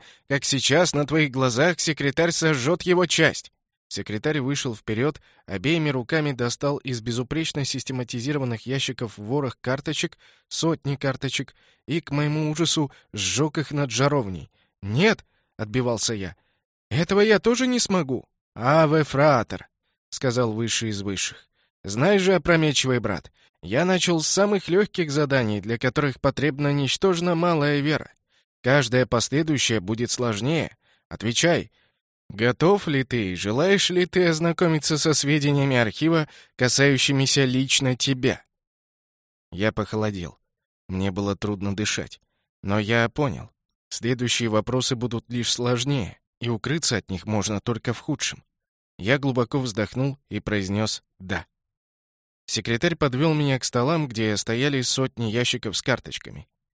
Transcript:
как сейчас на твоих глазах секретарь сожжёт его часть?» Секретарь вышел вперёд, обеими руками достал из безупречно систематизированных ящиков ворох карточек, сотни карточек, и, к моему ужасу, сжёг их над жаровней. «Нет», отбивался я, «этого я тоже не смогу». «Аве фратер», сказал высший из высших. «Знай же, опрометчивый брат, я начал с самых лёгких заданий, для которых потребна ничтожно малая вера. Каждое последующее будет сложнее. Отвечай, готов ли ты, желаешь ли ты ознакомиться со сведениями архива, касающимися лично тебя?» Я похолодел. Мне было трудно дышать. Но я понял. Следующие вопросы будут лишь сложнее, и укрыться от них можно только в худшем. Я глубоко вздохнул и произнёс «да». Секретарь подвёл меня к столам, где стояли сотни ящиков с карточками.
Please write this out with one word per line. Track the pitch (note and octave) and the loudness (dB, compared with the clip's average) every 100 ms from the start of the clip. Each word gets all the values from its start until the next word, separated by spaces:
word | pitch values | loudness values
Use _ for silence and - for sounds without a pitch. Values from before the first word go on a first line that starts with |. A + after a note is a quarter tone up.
| - - - | -4 -18 -6
как | C3+ - | -2 0
сейчас | C3+ - D3 F3 | 0 4 4 4
на | C#3+ C#3+ | 0 0
твоих | D#3 D3 | 0 0
глазах | B2+ C3 A#2 E3+ E3+ | 2 0 2 2 2
секретарь | - D3 C#3+ C3+ E3+ | -2 -2 -2 0 0
сожжёт | E3 D#3+ C#3+ A#2+ C3 | 2 2 2 0 0
его | F3+ F3+ F3 | 2 2 2
часть?» | - D3+ - - _ _ _ - | 4 2 2 -8 _ _ _ -12
Секретарь | - G2+ G#2 D3 D3+ | -10 -6 -4 -2 -2
вышел | B2+ C#3+ C#3 G#2+ | -2 -2 -4 -6
вперёд, | - A2 C#3+ - _ _ - | -6 -2 -2 -4 _ _ -10
обеими | F#2+ A#2+ E3 D3+ | -4 0 0 0
руками | C3 A#2 D#3+ D3 | -2 -2 -2 -2
достал | B2 A#2+ - C#3+ C#3+ | -2 -4 -2 -2 -4
из | C3+ A#2+ | -6 -6
безупречно | A2+ A#2 A#2+ D3+ D#3+ C#3 C3+ | -4 -4 -4 -4 -4 -4 -4
систематизированных | C3 - B2+ A#2+ B2 B2+ D3 B2+ A2+ A#2+ | -4 -6 -6 -6 -6 -4 -4 -4 -6 -4
ящиков | C3+ C3+ B2 A2+ G#2 | -4 -4 -6 -8 -8
ворох | G#2 C#3+ C3 - | -4 -2 -2 -4
карточек, | B2 C#3 D#3+ D3+ - - _ _ - | -4 -4 -4 -4 -6 -8 _ _ -10
сотни | - D#3+ D#3 C#3 C#3 | -2 -2 -2 -4 -4
карточек, | C#3 - C3+ - C3 - _ _ - | -4 -4 -4 -6 -8 -14 _ _ -6
и, | D#3+ | -6
к | - | -4
моему | C#3+ D3 D3+ D#3 | -2 0 0 -2
ужасу, | D#3 D#3+ D#3+ C#3+ - _ | 0 0 2 -2 -6 _
сжёг | G#2 F#2+ G2+ D3+ D#3+ | -6 -2 0 0 -2
их | C#3 | -4
над | D3 C#3 | -2 -2
жаровней. | A2+ C#3 C#3+ G2+ F2 - _ _ _ | 0 2 2 -2 -8 -12 _ _ _
«Нет», | G2 A#2 G#3+ G3 - _ _ - | -4 2 2 2 -4 _ _ -10
отбивался | G#2+ A#2+ B2 A2+ - | -4 -2 0 0 -2
я, | A2 F#2 - _ _ _ _ - | -4 -8 -12 _ _ _ _ -4
«этого | B2+ E3+ G3 | -2 2 4
я | G#3+ G3+ | 4 4
тоже | A3+ A#3+ B3+ | 4 2 2
не | B3 | 0
смогу». | - F#3 C3+ A#2+ - _ _ G2+ | 0 0 0 -4 -8 _ _ -2
«Аве | A#2+ D#3 D#3 D#3+ | 4 6 6 4
фратер», | D3 C3+ D3+ C3 - F#2 - _ _ _ _ | 2 2 4 4 2 -6 -12 _ _ _ _
сказал | - C3 A#2+ A#2 | -4 -2 0 0
высший | G#2+ A2+ - A2+ | -2 -2 -2 -2
из | G2+ | -4
высших. | G2 F#2+ - - _ _ _ _ | -4 -4 -6 -8 _ _ _ _
«Знай | G2 G#2 E3 G3+ | -8 0 4 4
же, | F#3 F#3 | 4 2
опрометчивый | F3 E3 D#3 C3+ C3 B2 | 4 2 4 2 2 0
брат, | G#2+ E2 - _ _ _ | 0 -4 -8 _ _ _
я | E2+ B2 F3+ | -4 0 2
начал | F#3 F3+ E3+ | 2 2 2
с | D3+ | 2
самых | F#3+ G#3 G3+ - | 2 2 0 2
лёгких | F3+ G#3 - D#3 | 2 2 -2 -2
заданий, | C#3 C#3+ C3+ A2 G#2 | 0 2 2 2 -2
для | G2+ A#2 | -4 -2
которых | C3 C#3+ C#3+ - | -2 0 -2 0
потребна | C#3 A#2+ C#3+ C#3 C#3+ | -2 0 0 0 0
ничтожно | C#3+ C3+ - G3 E3+ F3 E3 | 0 0 2 2 2 0 2
малая | F3 D#3+ C#3+ C#3+ | 2 2 2 0
вера. | C#3+ D3 - _ _ _ _ _ | 0 -2 -4 _ _ _ _ _
Каждое | B2 C#3+ A#2+ B2+ B2 | 2 2 4 2 2
последующее | A#2+ - C#3+ D#3 C#3 - A2 | 0 0 0 0 0 0 0
будет | F2+ A2+ A#2+ | -2 -2 -2
сложнее. | - A#2+ G#2 A#2+ D#3+ F#2+ - _ _ - | 0 -2 0 0 0 -2 -8 _ _ -18
Отвечай, | - D#3 A#2 E3 D3+ A2+ _ _ _ _ _ - | -6 -2 2 2 2 -2 _ _ _ _ _ -14
готов | G2 A#2+ - D#3+ G3+ - | -2 0 4 4 4 2
ли | C#3 | -2
ты, | B2+ A#2+ F#2+ F2 | 0 -2 -2 -2
желаешь | F#2+ A#2+ F3+ G3+ - | -2 2 4 4 2
ли | F3+ F3+ | 0 2
ты | F3+ F3 | 2 2
ознакомиться | D#3 E3+ E3 F3 D#3 - D3+ | 2 0 2 2 2 0 2
со | D#3+ | 2
сведениями | D3 C#3+ D3+ D3 C#3+ C#3 B2+ | 2 2 2 2 2 4 2
архива, | A2 - D#3 E3 - - - - | 2 2 2 2 0 -8 -14 0
касающимися | B2+ - C#3 C3+ - C#3 C3+ C#3+ C3+ | 2 4 4 4 4 2 4 4 2
лично | B2+ C3+ - C3 B2+ | 2 2 2 2 0
тебя?» | - C3 B2 F2+ _ _ _ _ _ _ _ _ _ _ _ | 0 0 0 -2 _ _ _ _ _ _ _ _ _ _ _
Я | F2 G#2+ | -4 -2
похолодел. | A2 G#2 G#2+ G#2+ G2 E2 - _ _ _ _ - | -2 -4 -2 -2 -4 -8 -14 _ _ _ _ -8
Мне | F#2 G2 | -4 -2
было | F#2+ G2+ F#2+ | -2 -2 -2
трудно | G#2 G2+ G2+ G2 | -4 -4 -4 -4
дышать. | G#2 - D#2+ - _ _ _ _ | -2 -4 -8 -14 _ _ _ _
Но | G2 G#2 | -4 -2
я | G#2 A#2 A#2 | 2 2 0
понял. | - C#3+ C2 - _ _ _ - | 0 -4 -4 -12 _ _ _ -12
Следующие | - A#2+ B2 A#2+ - A#2 | -6 -2 -2 -2 -2 0
вопросы | G#2+ G#2 B2+ A#2+ A#2+ | 0 0 0 0 -2
будут | A#2+ A2+ - | -4 -6 -6
лишь | A#2+ A2+ | -4 -2
сложнее, | - A#2+ B2 C3 C#3+ F2 - _ _ | 0 0 0 0 -2 -4 -10 _ _
и | A#2 | -6
укрыться | A2+ A#2+ E3 - A2 | -4 -4 -2 0 0
от | - | -2
них | F#2+ G#2+ | -8 -4
можно | G#2+ G2 G2+ | -4 -2 -4
только | - A2+ - | -4 -4 -4
в | A2+ | -6
худшем. | - C#3+ - - _ _ _ _ _ - | -6 -4 -6 -8 _ _ _ _ _ -6
Я | F#2 C#3 | -2 0
глубоко | C3+ B2 A#2 C#3+ | 0 0 0 -2
вздохнул | B2+ A2+ G2+ B2 C#3 C3+ - | -2 -4 -4 -2 -4 -6 -10
и | G#2 | -8
произнёс | - G#2 F#2+ G2+ A2 - _ - | -4 -4 -2 -2 -2 -4 _ -18
«да». | F#2 F2+ - _ _ _ _ _ _ _ _ _ - | -8 -8 -10 _ _ _ _ _ _ _ _ _ -6
Секретарь | - A2 A#2 E3+ E3 | -4 -2 0 0 2
подвёл | C#3+ B2+ D#3+ | 0 2 2
меня | D3+ C#3+ C3 | 2 2 0
к | |
столам, | - A#2+ B2+ E3 D3 | 0 0 2 0 -2
где | A2 A2 G#2 | -2 0 0
стояли | - A#2 C#3+ C3+ | -2 0 0 0
сотни | B2 - C3 - A2+ | 0 0 -2 -2 -2
ящиков | A#2 A#2+ B2 A2 F2+ | 0 0 -2 -4 -4
с | |
карточками. | - A#2+ C#2+ - - C#2+ - _ _ | -2 -2 -4 -12 -12 -18 -20 _ _